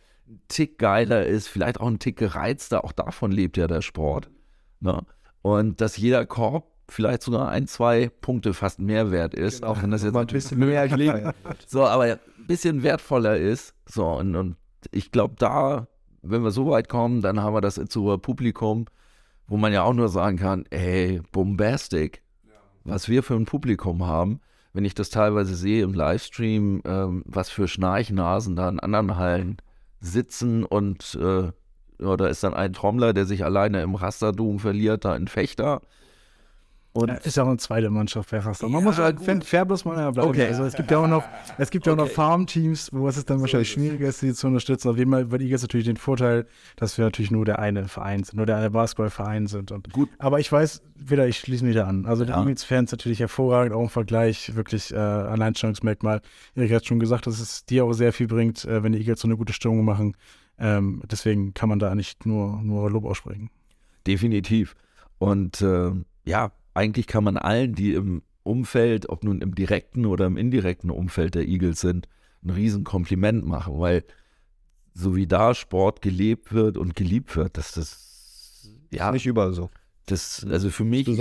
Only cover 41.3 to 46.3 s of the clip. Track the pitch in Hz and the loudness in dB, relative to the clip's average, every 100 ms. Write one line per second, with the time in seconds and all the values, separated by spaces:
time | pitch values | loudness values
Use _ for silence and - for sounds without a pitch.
41.3 | 110 - - 139 185 165 156 147 - 151 | -8 -14 -4 -2 0 2 2 2 2 4
42.3 | 170 185 165 160 156 - 135 139 135 - | 4 2 0 0 -2 -4 -2 -2 -2 0
43.3 | 135 127 123 113 - 147 147 139 131 131 | 0 2 2 2 0 -2 0 -2 -2 -2
44.3 | 123 135 127 - 131 127 117 127 131 120 | -2 0 0 0 0 0 2 2 2 2
45.3 | 123 131 131 120 120 113 113 - 131 123 | -2 0 -2 0 0 0 -2 -2 0 2